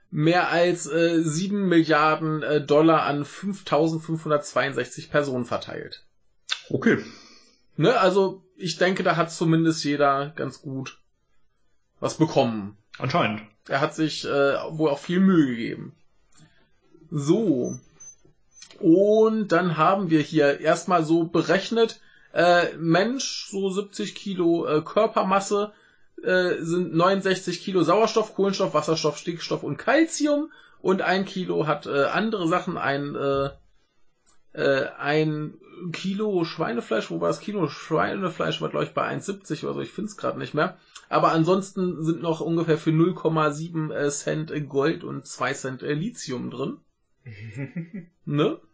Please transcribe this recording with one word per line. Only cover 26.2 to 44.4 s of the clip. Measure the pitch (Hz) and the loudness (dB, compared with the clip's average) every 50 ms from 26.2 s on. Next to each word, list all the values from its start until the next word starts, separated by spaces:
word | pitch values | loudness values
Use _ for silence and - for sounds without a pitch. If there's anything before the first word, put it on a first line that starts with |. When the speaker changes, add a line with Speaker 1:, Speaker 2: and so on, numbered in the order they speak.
| - | -2
Speaker 1:
äh, | 170 185 185 180 180 143 107 | 0 2 2 2 2 0 -2
sind | 160 165 170 180 180 - - | -2 -2 -2 -2 -2 0 2
neunundsechzig | 165 175 190 196 196 185 190 180 - - 180 170 - | 2 4 4 4 2 2 0 -2 0 -2 -6 -6 -6
Kilo | - 202 190 180 160 | -6 -2 0 2 2
Sauerstoff, | 151 180 214 226 - - 226 214 - - | 4 4 4 4 2 2 0 -2 0 -2
Kohlenstoff, | - 196 196 190 - 196 165 151 | 0 0 0 0 0 -2 0 0
Wasserstoff, | 151 147 - 160 160 - 151 147 - | 0 0 0 0 0 0 -2 -2 -2
Stickstoff | - 175 165 160 - - - - - | -6 -8 -8 -8 -6 -6 -6 -6 -4
und | 131 143 - | -6 -8 -4
Calcium. | - - 262 311 330 320 - - 285 294 294 294 302 311 - - - _ - _ | 0 2 4 4 2 2 0 0 0 0 2 0 -2 -4 -10 -18 -20 _ -16 _
Und | - 190 190 190 | 0 0 0 2
ein | - 170 185 196 190 | 2 0 0 0 0
Kilo | 196 - 190 180 175 175 170 156 | -2 -4 -6 -4 -2 -2 0 0
hat, | 151 156 151 - - | 0 -2 -2 -4 -2
äh, | 131 143 139 | 0 2 2
andere | - - 190 214 226 220 196 175 160 | 2 2 0 0 0 -2 -2 0 0
Sachen, | 175 185 175 190 170 - | 0 0 0 -4 -4 -4
ein, | - 135 139 139 143 143 143 | -2 -2 -2 -2 -4 -6 -6
äh, | 120 139 139 139 139 139 139 - - _ _ _ _ _ _ _ _ - _ _ _ _ _ _ - _ _ - | -4 -2 0 0 0 -2 -4 -6 -10 _ _ _ _ _ _ _ _ -20 _ _ _ _ _ _ -20 _ _ -6
äh, | 156 147 139 139 135 - - - - | -2 0 2 2 2 0 -4 -6 -6
ein | 131 143 151 156 156 156 151 151 151 156 - - - - - - 180 175 | -2 0 2 2 2 0 0 -4 -6 -8 -10 -14 -20 -20 -16 -12 -10 -8
Kilo | 160 - - 190 196 202 214 214 196 175 165 | -8 -6 -6 -4 -4 -2 -2 0 0 0 0
Schweinefleisch, | 165 - 165 160 - 240 233 220 - 226 214 196 - | -2 -4 -4 -4 -4 -4 -4 -4 -2 -2 -2 -2 -4
wo | 175 165 | -4 -2
war | 170 170 | -2 -2
das | 160 - | -2 -2
Kilo | - - 208 202 165 139 | -6 -6 -4 -2 -2 -2
Schweinefleisch, | - - - - 160 156 190 202 196 202 190 170 165 - 170 160 151 - | -4 -8 -6 -2 0 0 0 0 -2 -4 -4 -4 -4 -2 -2 -2 -2 -2
war, | 160 - | -4 -4
glaub | 143 147 151 | -2 -2 -4
ich, | 151 - | -2 -2
bei | 143 127 | -2 -2
eins | 113 139 139 - | -2 -2 -4 -6
siebzig | - 196 196 - - 156 - 147 | -6 -8 -10 -8 -8 -8 -6 -6
oder | 139 139 | -6 -6
so, | 139 | -6
ich | 135 - | -8 -8
find's | - - 202 214 - - | -8 -8 -10 -10 -8 -6
grad | - 123 - 131 | -6 -6 -4 -6
nicht | 139 123 - | -8 -6 -2
mehr. | 147 165 185 - - _ _ - - - _ | -2 -2 -2 -4 -10 _ _ -20 -20 -8 _
Aber | - 160 170 156 | 0 2 2 4
ansonsten | 160 165 160 165 190 202 190 - - 196 180 180 160 139 160 | 4 4 4 4 2 2 0 -4 -6 -4 -4 -4 -4 -2 -2
sind | 160 170 165 | -2 -2 -2
noch | 175 165 160 160 | -2 -4 -4 -2
ungefähr | 147 165 165 170 165 165 151 156 | -2 -2 -2 0 2 2 0 0
für | - 165 | 2 2
null | 156 160 165 185 175 | 2 4 2 2 0
Komma | - - 160 160 160 151 151 | 0 -2 0 0 2 0 0
sieben, | 143 151 160 175 170 160 156 151 | -2 -4 -8 -8 -6 -6 -4 -4
äh, | 104 117 143 143 | -4 -2 -2 -2
Cent, | 143 - - 156 151 156 | -2 -4 -4 -4 -4 -4